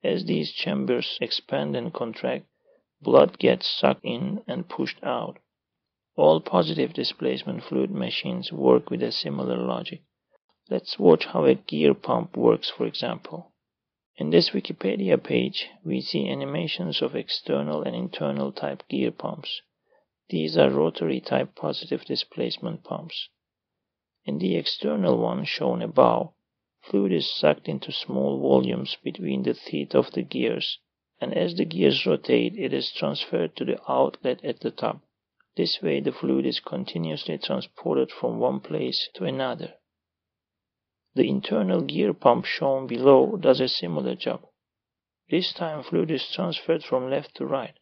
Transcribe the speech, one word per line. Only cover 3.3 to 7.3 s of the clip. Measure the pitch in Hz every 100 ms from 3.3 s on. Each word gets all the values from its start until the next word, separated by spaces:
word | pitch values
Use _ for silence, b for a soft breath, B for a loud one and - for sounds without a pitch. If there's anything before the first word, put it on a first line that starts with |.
| -
gets | - 123 -
sucked | - - 135
in | 120 120 - 202 -
and | - 175
pushed | - 135 -
out. | - 120 110 - _ _ _ _ _ _ _ -
All | 151 160
positive | - 185 160 160 131
displacement | 165 - - 127